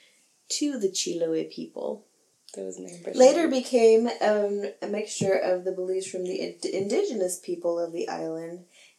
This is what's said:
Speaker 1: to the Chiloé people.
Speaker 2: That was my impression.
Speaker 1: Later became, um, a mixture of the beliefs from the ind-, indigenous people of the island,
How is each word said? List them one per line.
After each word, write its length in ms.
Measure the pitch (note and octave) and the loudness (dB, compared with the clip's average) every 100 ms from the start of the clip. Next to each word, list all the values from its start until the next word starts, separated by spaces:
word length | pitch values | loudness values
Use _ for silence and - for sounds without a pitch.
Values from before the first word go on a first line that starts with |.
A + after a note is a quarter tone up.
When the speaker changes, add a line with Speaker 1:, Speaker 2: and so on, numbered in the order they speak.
| _ _ _ _ - | _ _ _ _ -8
Speaker 1:
to 280 | - D4 C4 | -4 -2 0
the 80 | G3 | -2
Chiloé 640 | F#3 - E3 E3 D#3+ D#3+ | -2 -4 -2 -2 -2 -4
people. 540 | - - - - - - _ _ _ - - | -8 -12 -8 -8 -8 -12 _ _ _ -18 -12
Speaker 2:
That 80 | |
was 160 | F#3+ F#3 | -10 -10
my 80 | F#3 | -14
impression. 320 | - - - | -12 -4 6
Speaker 1:
Later 300 | C4 D#4 E4 | 8 8 2
became, 580 | C4 - B3 A3+ A3+ A#3 - | 0 0 6 8 8 4 2
um, 420 | G#3+ G#3 G3+ G3+ G3+ - | 2 2 0 -2 -6 -8
a 60 | G3+ | -6
mixture 460 | G#3 G#3+ - G3 F#3+ | -6 -6 -2 0 2
of 280 | F#3 F3+ F#3 | 2 0 -2
the 80 | |
beliefs 340 | F#3 F#3 F#3+ F#3+ | -4 -4 -4 -4
from 140 | F#3 | -6
the 160 | F3+ - | -6 -4
ind-, 240 | E3 - | -6 -6
indigenous 720 | - F#3+ G3+ C#4 G4+ A3+ F3+ F3+ | -6 -4 0 0 0 0 -2 -4
people 380 | - E3+ F3 E3+ | -6 -4 -2 -2
of 140 | E3+ | -4
the 160 | E3 - | -4 -6
island, 560 | E3+ D#3+ D#3+ E3 F3 F3+ _ - | -6 -6 -8 -10 -14 -18 _ -20